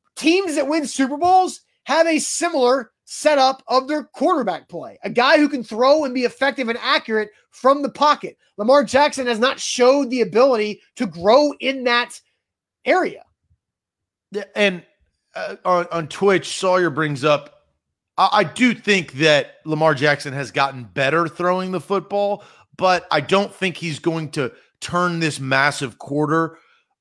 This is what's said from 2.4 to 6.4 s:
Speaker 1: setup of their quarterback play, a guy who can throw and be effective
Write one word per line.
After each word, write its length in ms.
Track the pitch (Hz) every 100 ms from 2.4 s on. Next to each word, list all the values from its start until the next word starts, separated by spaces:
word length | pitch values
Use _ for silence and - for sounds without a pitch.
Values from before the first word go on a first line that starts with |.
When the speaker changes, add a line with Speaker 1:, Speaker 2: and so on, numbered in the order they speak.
| 339 320 240 262 226 _ -
Speaker 1:
setup 580 | - 302 294 262 262 -
of 220 | 254 262
their 160 | 302
quarterback 640 | 247 - 294 330 214 160 -
play, 320 | 170 123 -
a 80 | 202
guy 280 | 226 254 320
who 100 | 294
can 160 | 285
throw 400 | 220 220 254 302
and 100 | 285
be 100 | 254
effective 440 | 240 -